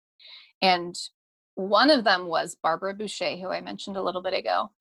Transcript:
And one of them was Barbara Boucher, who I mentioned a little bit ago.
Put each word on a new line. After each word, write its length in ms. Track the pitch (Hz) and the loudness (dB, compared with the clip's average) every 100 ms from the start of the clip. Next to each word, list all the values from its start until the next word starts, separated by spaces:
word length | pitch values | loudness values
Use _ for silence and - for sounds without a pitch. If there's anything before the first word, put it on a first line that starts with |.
| _ _ - - - - | _ _ -20 -20 -20 0
And 340 | 190 180 175 180 - _ _ _ _ - | 2 4 0 -10 -14 _ _ _ _ -8
one 340 | 190 208 269 | 2 4 6
of 120 | 285 | 6
them 240 | 214 180 180 | 4 2 0
was 280 | 160 165 - | -2 -2 -2
Barbara 320 | 160 165 196 | -2 0 -4
Boucher, 440 | 196 208 - 165 170 | -6 -8 -4 -4 -4
who 120 | 185 | -4
I 120 | 175 | -6
mentioned 360 | 180 202 - 196 | -6 -10 -8 -4
a 40 | |
little 200 | 185 180 | -2 -2
bit 120 | 185 | -2
ago. 380 | 180 208 - 214 _ | -2 0 0 -2 _